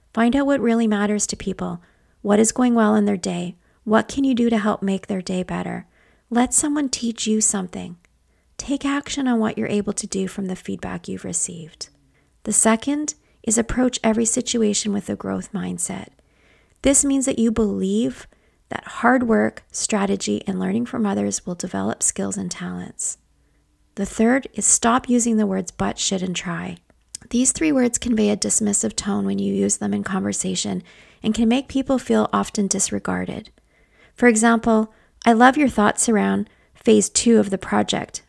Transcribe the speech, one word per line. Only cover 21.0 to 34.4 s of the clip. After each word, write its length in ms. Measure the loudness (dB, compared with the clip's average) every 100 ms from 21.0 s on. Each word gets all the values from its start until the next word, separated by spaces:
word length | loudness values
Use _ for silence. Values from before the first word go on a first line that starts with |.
| -2
others 400 | 0 -2 -4 -8
will 100 | -8
develop 460 | -6 -4 -4 -2
skills 360 | -4 -2 -6 -6
and 120 | -8
talents. 680 | -8 -8 -8 -12 -10 -10 -10 _ _ _ _ _ _ _ -8
The 100 | -6
third 420 | 0 2 2 -2
is 120 | -4 0
stop 420 | 2 2 2 2
using 300 | 0 2 2
the 80 | 0
words 260 | -2 -4
but, 280 | -4 -4 -4
should, 240 | -4 -2
and 120 | -4 -6
try. 420 | -6 -8 -8 -12 _ _ _ -20 -4
These 220 | 0 0
three 200 | 0 0
words 260 | 2 2 0
convey 320 | -2 2 2
a 80 | 2
dismissive 580 | 0 0 0 0 -2 -4
tone 300 | -4 -2 -2
when 140 | -2
you 140 | -2
use 240 | 0 0 0
them 160 | -2
in 100 | -2
conversation 800 | -2 -2 -2 -2 -4 -4 -4 -6 -8 -20 -20 _
and 140 | -2 2
can 120 | 2
make 200 | 2 0
people 300 | -4 0 -2
feel 300 | 2 2 2
often 340 | 0 -2 -2 -2
disregarded. 840 | 0 -2 -4 -4 -4 -6 -10 -14 _ _ _ _ _ _
For 140 | 2 4
example, 680 | 6